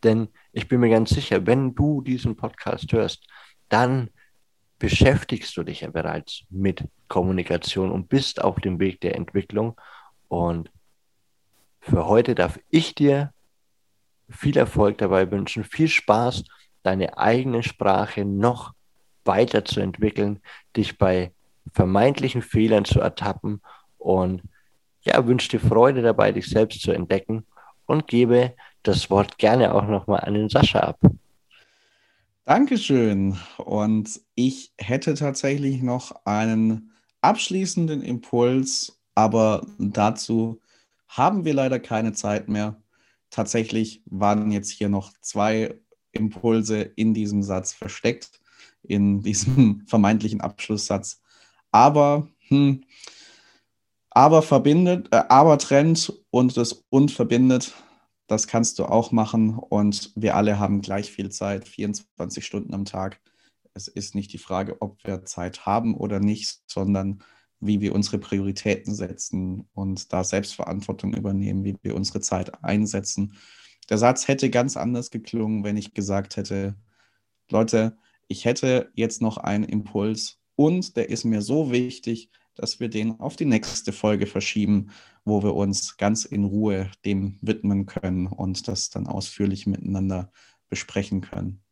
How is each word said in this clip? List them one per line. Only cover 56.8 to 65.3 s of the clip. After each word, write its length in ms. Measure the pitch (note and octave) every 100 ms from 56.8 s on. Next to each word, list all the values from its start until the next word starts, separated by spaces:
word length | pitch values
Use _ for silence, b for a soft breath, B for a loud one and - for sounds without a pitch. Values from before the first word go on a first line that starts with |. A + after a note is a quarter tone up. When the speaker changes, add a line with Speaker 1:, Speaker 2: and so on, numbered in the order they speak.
| _
Speaker 2:
und 220 | C3 C#3+
verbindet, 600 | C3+ A#2 A#2+ B2+ B2+ - B B B B _ _
das 200 | G#2+ -
kannst 320 | A#2 A#2 -
du 60 | -
auch 260 | A2 A#2
machen. 460 | A#2 A2 A2+ A2 A2
Und 560 | - G#2 G#2 G2+ - -
wir 200 | G#2+ -
alle 220 | G#2+ G2+
haben 240 | G2+ G2+
gleich 300 | G2 G2 G#2
viel 180 | - G2+
Zeit, 380 | - G2+ G2 -
vierundzwanzig 800 | - G#2 G2+ - _ F2 - -
Stunden 280 | G#2 -
am 120 | G2 G2
Tag. 340 | F#2 F#2+ - _ _ _ _ _
Es 160 | - F#2+
ist 260 | - G2+ G2+
nicht 160 | G2
die 60 | -
Frage, 440 | - F#2 G2 -
ob 220 | G#2 -
wir 220 | - F#2
Zeit 400 | F#2